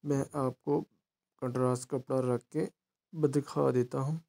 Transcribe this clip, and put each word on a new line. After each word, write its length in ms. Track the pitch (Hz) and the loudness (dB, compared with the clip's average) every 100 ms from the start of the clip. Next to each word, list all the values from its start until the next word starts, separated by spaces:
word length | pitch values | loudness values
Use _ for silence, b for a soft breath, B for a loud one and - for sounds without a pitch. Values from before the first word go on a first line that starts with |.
मैं 160 | 147 139 135 147 | 0 0 0 -2
आपको 460 | 131 127 - 147 202 _ _ _ _ _ | -2 -2 -2 -2 -2 _ _ _ _ _
कंट्रास्ट 480 | 127 123 127 123 127 | -4 2 2 2 -2
कपड़ा 300 | 135 - 131 127 | -6 -2 -2 0
रख 80 | 120 - | -2 -2
के 160 | 151 190 _ _ _ _ | -4 -4 _ _ _ _
ब-, 140 | 165 151 | 0 2
दिखा 420 | 143 139 - 139 | 2 -2 0 2
देता 280 | 127 123 135 | 2 0 -2
हूँ। 220 | 135 160 | -4 -4